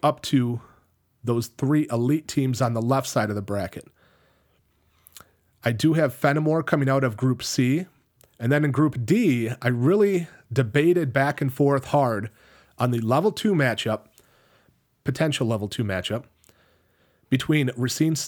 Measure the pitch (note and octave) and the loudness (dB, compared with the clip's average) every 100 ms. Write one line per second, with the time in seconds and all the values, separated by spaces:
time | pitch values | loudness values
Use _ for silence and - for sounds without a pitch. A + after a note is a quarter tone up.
0 | D3+ - - C3+ A#2+ A#2+ - _ _ _ | -2 -2 0 0 0 -4 -12 _ _ _
1 | _ _ A#2 A#2 A#2 - C3+ D3+ D3+ A#2 | _ _ -2 -2 -2 -4 0 0 0 -2
2 | B2 D#3 - - C3 A#2+ B2 A#2 A#2 C3+ | 0 -2 -2 -2 -2 0 -2 0 0 0
3 | C3 C3 G#2+ G#2 G2 G2+ F#2 - - _ | 0 -2 -2 -4 -4 -6 -6 -10 -18 _
4 | _ _ _ _ _ _ _ _ _ _ | _ _ _ _ _ _ _ _ _ _
5 | _ - - _ _ _ A#2+ A2 D#3+ E3 | _ -20 -20 _ _ _ -2 2 2 2
6 | D3 - C#3+ D3+ D#3 D#3+ D3 D3+ C3+ C3+ | 0 2 0 2 0 0 0 0 2 2
7 | C3 G#2 C3 A#2+ - - B2+ D3+ F#3 _ | 0 0 -2 -2 -4 0 0 0 -4 _
8 | _ _ _ _ A#2 D3 D3+ C3 D3+ B2+ | _ _ _ _ 0 2 2 2 0 0
9 | A2 G#3 G3+ A#2+ A2+ B2+ B2+ A#2+ C3 G#3 | 0 2 2 0 -2 -2 -2 0 2 4
10 | G3+ F#3 E3 - _ B2 A2+ C#3+ E3 F3 | 2 2 -4 -14 _ -2 0 2 4 2
11 | C#3+ C3+ C#3 - C#3 C3 C#3 C#3 - D3 | 2 0 0 0 -4 2 2 2 2 2
12 | B2+ G#2+ A2 - _ - _ - B2 A#2+ | 2 0 -6 -12 _ -20 _ -2 0 0
13 | A2+ C#3 G3+ - A3 F3 C3 G#2+ A2+ G#2+ | 2 2 2 0 0 2 2 0 -4 -6
14 | - _ _ _ _ _ _ _ _ _ | -8 _ _ _ _ _ _ _ _ _
15 | - B2+ D#3+ C3+ A2+ A2 G#2 - G#2+ F#2 | -6 -2 -2 0 -2 -2 -4 -4 -4 -4
16 | - A2 - _ _ _ _ _ _ _ | -4 -8 -8 _ _ _ _ _ _ _
17 | _ _ _ C3 - D3+ B2+ B2 B2 - | _ _ _ -2 0 0 0 -2 -6 -2
18 | D#3+ D#3+ | -2 -2